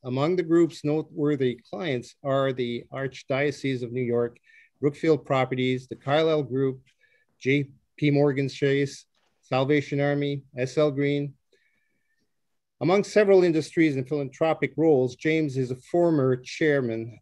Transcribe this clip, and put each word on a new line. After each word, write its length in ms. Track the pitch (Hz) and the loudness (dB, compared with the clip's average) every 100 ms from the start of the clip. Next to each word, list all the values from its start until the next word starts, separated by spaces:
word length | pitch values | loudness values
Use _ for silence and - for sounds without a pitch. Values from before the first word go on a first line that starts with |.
| 131 | -8
Among 320 | 131 147 180 | -2 0 0
the 60 | |
group's 420 | 165 170 165 - 147 | 2 2 2 0 -4
noteworthy 720 | 156 151 - 147 143 131 117 - | -2 -4 -4 -2 0 -2 -4 -10
clients 460 | 196 180 123 123 - | -8 -4 -6 -6 -10
are 300 | 143 135 135 | -2 0 0
the 320 | 131 123 120 - | -2 -4 -6 -10
Archdiocese 920 | 131 135 131 - 131 147 139 139 127 | -8 -8 -10 -4 -2 -2 -2 -4 -4
of 80 | 120 | -6
New 100 | 123 | -4
York, 360 | 123 117 120 120 _ - _ - | -2 -2 -2 -6 _ -20 _ -4
Brookfield 460 | 143 143 160 147 - | -4 -2 0 0 0
Properties, 640 | 135 127 127 127 127 - | 0 0 0 0 -2 -6
the 80 | 131 | -10
Carlyle 440 | 139 147 160 156 | -2 2 2 0
Group, 380 | 127 131 135 131 _ _ _ _ _ _ | -2 -2 -2 -4 _ _ _ _ _ _
J 260 | 131 143 139 - _ - | 0 0 -2 -10 _ -2
P 120 | 147 | 2
Morgan 360 | 143 147 135 135 | 4 2 2 -4
Chase, 580 | - 139 139 139 - - _ _ _ | -2 0 2 0 -6 -20 _ _ _
Salvation 580 | - 131 135 147 139 143 | -4 -2 2 0 0 -2
Army, 440 | 143 143 143 139 - 123 | 0 0 -2 -4 -8 -6
S 200 | 131 156 | -4 0
L 120 | 151 | 0
Green. 440 | 139 143 143 143 - _ _ _ _ _ _ _ _ _ _ _ _ _ - | 0 -2 -2 -4 -10 _ _ _ _ _ _ _ _ _ _ _ _ _ -6
Among 240 | 143 202 | 0 0
several 400 | 196 208 202 196 | 2 2 6 6
industries 540 | 180 160 160 - 160 135 | 6 2 -2 2 2 2
and 100 | 131 | -4
philanthropic 640 | 151 135 - 160 156 165 - | -4 -6 -2 0 0 -2 0
roles, 400 | 160 139 127 127 | 4 4 2 -2
James 400 | 156 160 156 131 | -2 0 -2 -2
is 140 | 123 | -4
a 40 | 131 | -6
former 640 | - 175 170 156 131 127 | -4 2 2 4 2 0
chairman 800 | - - 156 143 123 113 113 - | -4 -2 0 2 0 -4 -8 -14